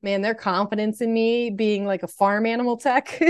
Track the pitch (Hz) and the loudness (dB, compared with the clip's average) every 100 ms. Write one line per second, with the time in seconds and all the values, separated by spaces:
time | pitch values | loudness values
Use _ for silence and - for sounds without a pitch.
0 | 202 196 202 220 208 185 202 214 214 214 | -2 -2 0 -2 -2 0 0 0 -2 -2
1 | 233 226 226 233 240 202 220 208 202 190 | -2 2 2 2 -2 0 0 0 0 -4
2 | 170 - 196 208 220 233 247 240 285 254 | -6 0 2 4 0 0 -2 0 0 -2
3 | - - 330 | -4 0 2